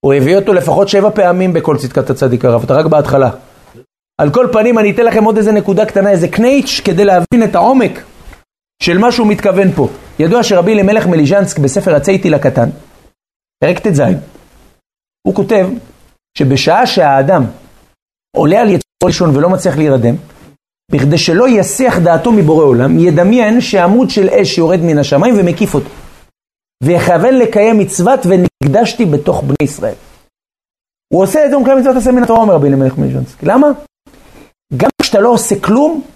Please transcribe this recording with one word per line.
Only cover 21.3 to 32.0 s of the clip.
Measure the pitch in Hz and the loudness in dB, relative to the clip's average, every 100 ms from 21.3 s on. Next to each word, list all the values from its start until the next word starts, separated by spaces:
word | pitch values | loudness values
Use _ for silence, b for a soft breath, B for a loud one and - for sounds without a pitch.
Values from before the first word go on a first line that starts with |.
| 170 254 | 2 2
יסיח | 220 190 - 254 180 | 2 0 -2 -2 0
דעתו | 175 165 240 | 0 0 2
מבורא | 214 156 160 | 2 2 4
עולם, | 147 120 135 160 | 4 2 2 2
ידמיין | 175 160 175 247 214 233 | 2 2 2 2 2 0
שעמוד | 240 196 175 226 262 | 0 0 2 2 0
של | 214 190 | 0 0
אש | 202 190 - | 0 0 0
יורד | 165 185 | 0 0
מן | 165 151 | 0 0
השמיים | 143 143 214 214 | 0 0 2 2
ומקיף | 175 170 214 | 0 -2 -2
אותו, | 143 - - - - _ _ _ _ _ _ | -2 -6 -16 -20 -20 _ _ _ _ _ _
ויכוון | 131 175 170 170 220 | -2 0 0 0 2
לקיים | 262 233 208 214 220 | 2 0 2 2 2
מצוות | 196 - 180 262 180 | 0 -2 0 0 2
"ונקדשתי | 185 180 _ 151 139 233 - | 0 0 _ -2 0 -2 -2
בתוך | 208 147 - 139 | -2 -2 -2 -4
בני | 135 139 | -4 -2
ישראל". | 143 - 113 - - - _ _ _ _ _ _ _ _ _ | -4 -4 -10 -10 -18 -20 _ _ _ _ _ _ _ _ _
הוא | 165 | -2
עושה | 190 302 | 0 0
את | 294 | 0
זה, | 285 | 0
הוא | |
מקיים | 247 269 | 2 2
מצוות | 262 | 2
עשה | 254 | 0